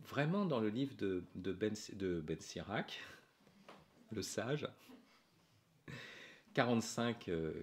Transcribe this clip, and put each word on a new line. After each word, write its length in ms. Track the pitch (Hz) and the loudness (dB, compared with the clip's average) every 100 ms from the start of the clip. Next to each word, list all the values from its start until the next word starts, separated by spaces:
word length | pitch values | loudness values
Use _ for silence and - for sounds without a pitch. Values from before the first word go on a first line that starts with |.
| - | -4
vraiment 380 | 131 151 196 | 2 4 4
dans 140 | 190 127 | 4 4
le 120 | 107 | 4
livre 260 | 110 139 113 | 2 0 0
de, 280 | 101 92 90 - | 0 0 -2 -4
de 160 | 90 | -2
Ben, 220 | 92 107 107 - | 0 0 0 -6
de 280 | 98 95 85 | -2 0 0
Ben 200 | 76 78 | 0 -4
Sirac, 600 | - - 82 113 208 - - - - _ - - - - - - - | -4 -8 -2 -2 -2 -6 -12 -16 -20 _ -20 -20 -20 -20 -20 -20 -8
le 120 | 107 | -4
sage, 440 | 92 - 113 147 - - - - - - _ _ _ - _ _ - - - - - - - | -2 -2 0 0 -2 -8 -20 -20 -20 -20 _ _ _ -20 _ _ -12 -10 -10 -14 -16 -20 -2
quarante-cinq, 760 | - 123 117 110 - 120 113 - 82 80 80 | 4 6 6 4 2 0 0 0 0 0 -2